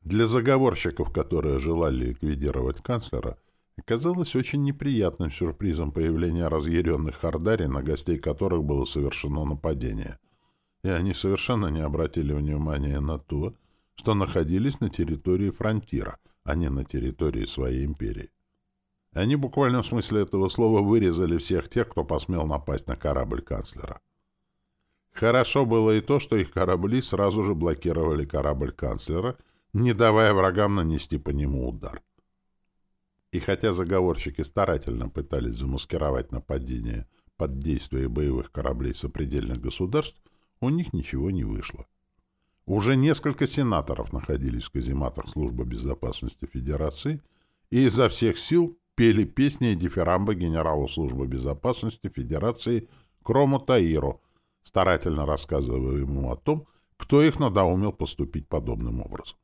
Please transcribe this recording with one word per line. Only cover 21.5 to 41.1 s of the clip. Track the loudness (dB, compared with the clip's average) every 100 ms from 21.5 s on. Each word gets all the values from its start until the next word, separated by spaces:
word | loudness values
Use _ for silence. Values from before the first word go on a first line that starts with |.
| -2 0
тех, | -2 -2
кто | -2
посмел | -2 -2 -2 -2 -2
напасть | -2 -2 -6 -4
на | -4
корабль | -2 -2 -2 -6
канцлера. | -6 -8 -8 -12 -14 -14 _ _ _ _ _ _ _ _ _ _ _
Хорошо | 0 4 4 4 2 4
было | 4 6 4
и |
то, | 2 0
что | 2 0
их | 0
корабли | 0 2 2 2 0
сразу | 0 0 2 2
же | 0 0
блокировали | 0 0 -2 0 0 0 -2
корабль | -2 -2 -2 -4
канцлера — | -4 -6 -4 -4 -2 -2 -6 _ _ _
не | 2 2
давая | 6 6 8 6
врагам | 6 4 4 2 2
нанести | 0 -2 -2 -6
по | -2
нему | -2 -2 -2 -4
удар. | -6 -12 -14 _ _ _ _ _ _ _ _ _ _ _ _ _
И | -4
хотя | -2 0 2
заговорщики | 0 2 2 2 0 -4 -6
старательно | -4 0 2 0 -2 -6 -6
пытались | -6 -4 -4 -4 -4
замаскировать | -4 -4 -4 -2 0 -2 -4
нападение | -10 -6 -6 -4 -6 -6 -6 -10 _ _ -6
под | -6 -4
действие | -2 -4 -2 -4 -2
боевых | 0 0 -2 -4
кораблей | -6 -4 -2 -4
сопредельных | -4 -8 -6 -4 -2 -4 -6
государств, | -6 -4 -2 -2 -4 -14 _ _ _ _
у | -2
них | -2 -2
ничего | -6 -4